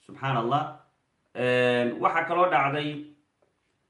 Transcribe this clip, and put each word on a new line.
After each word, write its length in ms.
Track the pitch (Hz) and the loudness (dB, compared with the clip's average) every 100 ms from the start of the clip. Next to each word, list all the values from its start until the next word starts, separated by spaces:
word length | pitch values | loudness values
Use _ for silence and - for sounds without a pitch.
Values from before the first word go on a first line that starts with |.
| - | -20
Subxaan 320 | - 135 120 | -8 -4 -2
Allah. 260 | 117 143 156 - _ _ _ _ _ - | 0 -2 -4 -12 _ _ _ _ _ -4
Een, 640 | 123 123 123 123 120 - | 0 2 4 2 0 0
waxaa 260 | - 170 175 | 0 0 0
kaloo 220 | 170 180 | 2 2
dhacday 540 | 151 131 147 147 147 - - _ _ _ _ _ _ | 2 0 -2 -6 -8 -14 -20 _ _ _ _ _ _